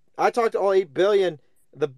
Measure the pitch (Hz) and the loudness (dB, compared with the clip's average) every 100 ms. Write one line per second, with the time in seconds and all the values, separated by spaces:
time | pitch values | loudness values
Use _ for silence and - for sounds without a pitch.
0 | _ - 180 240 226 226 190 190 185 135 | _ -4 -2 0 -2 -2 0 0 0 0
1 | 190 202 185 151 _ _ _ 139 143 | 0 2 0 -4 _ _ _ -8 -8